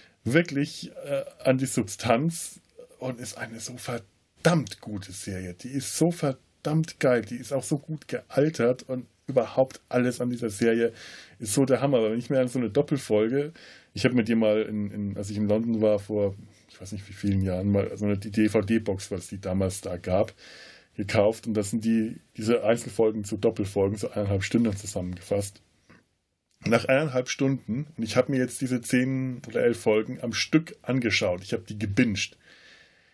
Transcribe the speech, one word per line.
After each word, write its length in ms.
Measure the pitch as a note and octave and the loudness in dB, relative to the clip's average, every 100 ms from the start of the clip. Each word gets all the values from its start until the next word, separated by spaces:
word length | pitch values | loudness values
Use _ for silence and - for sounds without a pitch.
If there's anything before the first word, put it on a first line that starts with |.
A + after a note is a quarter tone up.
| - _ | -20 _
wirklich, 640 | A2+ D3+ E3+ C#3 D3+ - - - | 0 2 2 -2 -4 -6 -14 -12
äh, 200 | C#3+ C#3 - - | -6 -6 -8 -4
an 140 | C3+ C3 | 2 2
die 80 | C3+ | 2
Substanz 920 | - G2+ - A#2+ A#2 E3 E3 - - _ - - - | 0 -2 -2 2 2 2 -2 -8 -10 _ -20 -20 -12
und 200 | B2+ A#2+ | -10 -8
ist 160 | B2 - | -10 -10
eine 240 | A2 A2+ | -10 -10
so 160 | A#2 B2 | -12 -10
verdammt 1040 | - A#2 - _ _ _ E3+ E3+ G#2+ - | -8 -8 -10 _ _ _ 2 2 0 -8
gute 320 | - G2+ F#2+ | -10 -10 -10
Serie. 420 | F2+ - F#2 F#2 | -10 -8 -8 -8
Die 160 | F2 B2 | -10 -8
ist 260 | C#3 C3 - | -6 -2 2
so 140 | E3 | 0
verdammt 840 | F3 D3 C3 _ _ C#3+ D#3 D#3 - | 2 -2 -4 _ _ -2 0 -2 0
geil. 220 | C#3 A#2+ | 2 2
Die 140 | G2 A#2+ | 0 -10
ist 160 | B2 | -6
auch 120 | C3+ | -4
so 140 | - D#3+ | -2 -4
gut 300 | - D#3 - | -4 -12 -8
gealtert 760 | B2 - - D3+ D#3+ A#2+ B2+ | -10 -4 2 2 2 0 0
und 220 | - B2+ - _ - | -4 -8 -10 _ -2
überhaupt 540 | C3+ A2 - C3 - - | 0 0 2 0 0 -2
alles 320 | B2+ B2 B2 | 0 2 0
an 100 | B2 | -4
dieser 200 | A#2+ A#2+ | -2 -4
Serie 420 | G2+ A#2 A2+ A#2 - - - - - | 0 2 4 2 -2 -18 -20 -20 -10
ist 160 | G#2+ | -2
so 100 | C#3+ | 2
der 160 | C3+ A#2+ | 4 4
Hammer. 180 | C#3 B2+ | 4 4
Aber 120 | G#2+ | 2
wenn 60 | A2+ | 0
ich 120 | A#2+ | 0
mir 100 | C3 | 0
an 80 | B2+ | 0
so 100 | C3 | 0
eine 100 | A2+ | 0
Doppelfolge, 840 | G2+ - C#3 - G#2+ A2 C3+ D3+ - - - _ | 2 2 0 2 2 4 0 -2 -8 -20 -20 _
ich 100 | G#2 | 0
hab 80 | B2+ | 2
mir 100 | B2 | 4
die 100 | A2 | 4
mal, 280 | A2+ A2 G#2+ | 4 4 2
in, 280 | G#2+ G#2+ G#2 | 0 -2 -4
in, 260 | G#2 G2+ G#2 | -6 -6 -6
als 140 | G2+ | -6
ich 60 | G#2 | -2
in 120 | G#2 | 0
London 320 | G#2+ A#2 A2 | 2 0 2
war, 180 | G#2+ G#2 | 2 2
vor, 360 | - G#2+ G2+ G2 - _ _ | 0 0 0 -2 -16 _ _
ich 120 | - | -18
weiß 120 | G2 | -12
nicht 160 | G2+ - | -12 -12
wie 40 | |
vielen 300 | G2 G2+ G2 | -4 0 2
Jahren, 300 | F#2+ F2+ G2+ | 2 0 2
mal 240 | G2 - - | 2 0 -2
so 80 | |
eine 140 | G#2 G2+ | -2 -2
D-V-D-Box, 920 | G#2 G#2 G#2+ A2 F#2+ A2+ G#2 F#2+ - | -2 2 4 4 2 0 0 -4 -4
weil 80 | F#2 | -8
es 100 | - | -8
die 120 | F#2+ | -8
damals 400 | F#2+ F#2+ F#2+ - | -4 0 0 -2
da 160 | F#2 F2+ | -6 -8
gab, 360 | F2+ F#2 G#2+ - - - - - _ | 0 0 0 -4 -20 -20 -20 -20 _
gekauft. 520 | - G2+ A2+ G#2 A2+ A#2 | -10 -2 4 4 2 -2
Und 80 | |
das 160 | G#2+ G2+ | -2 -2
sind 140 | A#2 | -2
die, 360 | A2 A2+ A2 - _ - | 2 2 0 -6 _ -4
diese 260 | G#2+ A#2 | 2 2
Einzelfolgen 600 | G#2 A#2+ - - A2 G#2+ | 2 0 0 0 2 0
zu 120 | G2+ G#2 | -4 0
Doppelfolgen, 600 | A#2 A2+ G2 G2+ G2 G#2 | 0 0 -2 2 0 0
so 140 | A2+ | -4
eineinhalb 340 | G#2 G2+ G2+ | -2 0 0
Stunden 320 | - A#2 A#2 G2 | 2 2 2 -2
zusammengefasst. 840 | - G2 F2+ F2+ - G2+ G2+ - _ _ _ - _ _ _ _ _ _ | -6 -6 -6 -8 -4 -4 -4 -10 _ _ _ -20 _ _ _ _ _ _
Nach 200 | - A2+ | 2 2
eineinhalb 440 | - C3+ D#3 B2+ B2+ | 4 2 2 -2 -2
Stunden, 580 | - C3+ C3 - A#2 D3+ - | 0 0 0 -4 -6 -6 -8
und 60 | |
ich 120 | A2 B2+ | -2 0
hab 120 | B2+ | 2
mir 100 | C3+ | 2
jetzt 220 | B2+ - | 0 -2
diese 200 | C3 B2+ | -2 -2
zehn 640 | - B2+ C3 C3 C3 A#2+ - | 2 2 2 0 -4 -6 -4
oder 140 | A#2 | 2
elf 180 | A#2+ A2 | 2 2
Folgen 400 | A2 G#2+ A2 - | 2 2 2 -4
am 120 | A#2+ | -6
Stück 420 | G#2 - D#3 E3 - | -4 2 2 0 -10
angeschaut, 600 | - B2+ A#2 - G2+ F2+ | -2 0 2 2 2 -2
ich 100 | - | -4
hab 140 | - - | -6 -6
die 120 | G#2+ | -6
gebinged. 580 | G#2 G2+ A#2+ F#2+ - _ _ - - - _ _ _ | -2 2 2 2 -4 _ _ -20 -20 -20 _ _ _